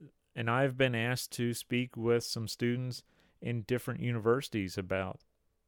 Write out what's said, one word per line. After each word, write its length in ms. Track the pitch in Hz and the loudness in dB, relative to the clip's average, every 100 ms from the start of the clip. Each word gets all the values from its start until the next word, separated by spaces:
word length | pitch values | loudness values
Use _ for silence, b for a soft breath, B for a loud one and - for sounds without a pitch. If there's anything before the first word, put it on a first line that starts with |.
| 151 _ _ - | -20 _ _ -4
and 160 | 117 | 0
I've 260 | 123 139 127 | 2 2 4
been 160 | 131 | 2
asked 380 | 117 117 123 - | 2 0 -2 -4
to 200 | - 120 117 | -2 -2 -2
speak 420 | - 123 123 117 | -2 -2 -2 -2
with 260 | 113 117 | 2 2
some 240 | - 117 107 | 2 -4 -6
students 540 | - 120 123 127 120 - b b b | -2 0 0 -4 -8 -14 b b b
in 220 | 120 120 | -4 -4
different 380 | 104 123 - 117 | 0 -2 -2 -4
universities 760 | 120 117 110 127 - 110 92 101 | -2 2 4 4 2 -2 -2 -2
about 420 | 92 95 92 - _ _ _ _ | -2 -2 -2 -6 _ _ _ _